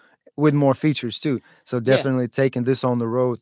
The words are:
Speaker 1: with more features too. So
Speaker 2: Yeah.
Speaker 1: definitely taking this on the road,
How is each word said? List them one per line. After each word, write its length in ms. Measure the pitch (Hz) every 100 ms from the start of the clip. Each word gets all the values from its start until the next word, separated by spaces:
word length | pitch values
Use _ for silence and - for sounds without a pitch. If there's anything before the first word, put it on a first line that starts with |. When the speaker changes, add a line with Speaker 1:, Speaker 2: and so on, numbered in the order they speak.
| _ _ _ -
Speaker 1:
with 160 | 151
more 200 | 147 139
features 460 | 131 156 139 120 -
too. 220 | 156 120 - _ -
So 120 | 123
Speaker 2:
Yeah. 40 | 117 131
Speaker 1:
definitely 320 | 139 127 123
taking 340 | - 135 123
this 200 | 120 131
on 140 | 127 120
the 80 | 117
road, 320 | 123 127 117